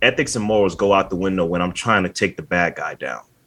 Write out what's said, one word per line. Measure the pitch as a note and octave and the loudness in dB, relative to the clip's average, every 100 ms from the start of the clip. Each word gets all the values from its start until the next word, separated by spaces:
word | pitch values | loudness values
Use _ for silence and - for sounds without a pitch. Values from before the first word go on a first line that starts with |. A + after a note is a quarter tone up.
ethics | A#2+ B2 C#3+ A#2 | 0 2 -2 -2
and | G#2 | 2
morals | G#2+ G2 | 4 2
go | F#2 G2+ | 2 2
out | G2 F#2+ | 4 2
the | F2+ | -2
window | F#2+ F#2+ | -2 0
when | E2+ F2 | 0 0
I'm | F2+ | -2
trying | E2+ A#2+ G#2 | -4 0 2
to | F#2 | 0
take | - G2 - | -2 -4 -4
the | |
bad | D#2 F2+ E2+ D2+ | -4 0 0 -2
guy | D#2 | -10
down." | C#2 C2+ A1+ - _ | -8 -10 -10 -14 _